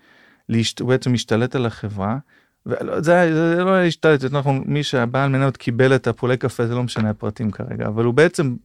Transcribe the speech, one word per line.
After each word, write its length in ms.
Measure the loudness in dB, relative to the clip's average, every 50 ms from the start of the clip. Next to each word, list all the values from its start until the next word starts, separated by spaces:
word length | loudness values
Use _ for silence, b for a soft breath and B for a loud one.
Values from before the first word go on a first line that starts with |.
| b b b b b b b b b b
להשת-, 320 | 0 0 0 -2 -4 -6
הוא 80 | -2 0
בעצם 240 | 0 0 2 0 -2
משתלט 420 | 0 0 0 0 0 0 0 -2
על 100 | -2 -4
החברה, 520 | -4 -4 -6 -10 -8 -6 -4 -4 -4 -4 -4 -8 b b b b b b b b
ולא, 360 | -8 -6 -6 -6 -6 -6 -2
זה, 300 | 2 2 4 4 4 2 2
זה 300 | 2 2 2 2 0 2
לא 60 | 2
היה 140 | 2 2 2
להשתלט, 360 | 0 0 2 2 4 4 4
זה 100 | 2 -2
נכון, 320 | -2 -2 0 0 0 -2 -2
מי 180 | -2 -2 -2 -2
שהבעל 460 | -2 0 0 0 0 0 0 0 0
מניות 280 | 0 2 0 0 -2 -2
קיבל 380 | -4 -4 2 4 4 4 4
את 120 | 4 2 0
הפולי 300 | -4 -2 0 -2 -2 0
קפה, 300 | -2 -4 -2 -2 -2 -2
זה 80 | -2
לא 80 | -2 -4
משנה 260 | -4 -2 -2 -2 -2
הפרטים 420 | -2 -2 -6 -8 -6 -4 -4 -6
כרגע, 360 | -4 -6 -8 -8 -6 -6 -6 -4
אבל 160 | -2 0 0
הוא 100 | 0 4
בעצם 420 | 4 2 2 2 0 -2 -2 -2 -6